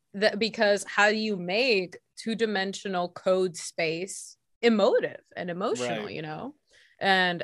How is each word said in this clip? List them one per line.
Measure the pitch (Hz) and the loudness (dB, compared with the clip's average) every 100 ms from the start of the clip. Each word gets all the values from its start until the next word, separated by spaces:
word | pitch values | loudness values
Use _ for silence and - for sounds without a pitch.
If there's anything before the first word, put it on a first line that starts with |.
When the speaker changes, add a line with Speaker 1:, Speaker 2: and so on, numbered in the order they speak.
| _ 202 | _ 0
Speaker 1:
that, | 208 214 | 0 2
because | 220 - 208 202 - | -2 2 2 2 0
how | - 208 | 2 4
do | 214 | 4
you | 220 196 | 0 -4
make | 175 196 269 208 175 - _ - | -2 0 2 2 0 -10 _ -10
two-dimensional | - 214 226 202 190 190 202 185 180 | -6 -2 0 0 -2 -6 -6 -4 -4
code | - - 185 185 165 | -4 0 2 0 -4
space | - - 165 165 190 - - - _ _ | -10 -4 -2 -2 -6 -12 -16 -20 _ _
emotive | 233 220 208 466 147 - _ - | 4 6 6 4 0 -6 _ -10
and | 180 | -8
emotional, | 175 214 - - - 104 | -4 -4 -2 -4 -4 -6
Speaker 2:
Right. | 98 | -8
Speaker 1:
you | |
know? | 156 156 226 - _ _ _ - | -10 -10 -12 -14 _ _ _ -4
And | 196 190 180 175 | 2 2 2 0